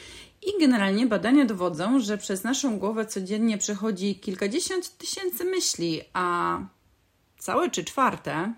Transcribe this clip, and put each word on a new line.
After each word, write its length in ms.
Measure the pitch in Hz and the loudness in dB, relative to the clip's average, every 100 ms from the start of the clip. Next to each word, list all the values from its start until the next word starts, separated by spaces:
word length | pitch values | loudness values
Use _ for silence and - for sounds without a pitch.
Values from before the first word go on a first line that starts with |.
| - - - _ | -20 -20 -20 _
I 180 | 381 403 | -4 2
generalnie 480 | 294 240 196 202 247 | 4 6 4 2 2
badania 380 | 202 202 285 247 | 2 4 6 6
dowodzą, 540 | 196 180 156 190 269 | 2 -2 0 2 2
że 180 | 202 208 | 2 -2
przez 260 | - 190 | -2 -4
naszą 360 | 226 269 277 208 | -2 -2 0 0
głowę 260 | 190 220 214 | -2 -2 -4
codziennie 520 | 202 185 214 226 208 | -4 -4 0 2 2
przechodzi 580 | - 202 220 180 202 196 | -2 -2 -2 0 -2 -2
kilkadziesiąt 840 | - 190 247 277 359 370 359 - | -4 -4 -2 0 -2 -2 -4 -8
tysięcy 480 | 339 - 370 - 359 | -10 -4 -4 -2 -2
myśli, 560 | 370 - - 170 160 - | 0 0 0 -2 -2 -4
a 460 | 185 180 175 170 170 190 _ _ _ _ _ _ - | -2 0 2 0 -2 -6 _ _ _ _ _ _ -14
całe 320 | - 226 339 | -2 0 0
trzy 140 | 185 | -2
czwarte 720 | 165 - 254 175 - 147 196 | -4 2 2 0 -4 -4 -4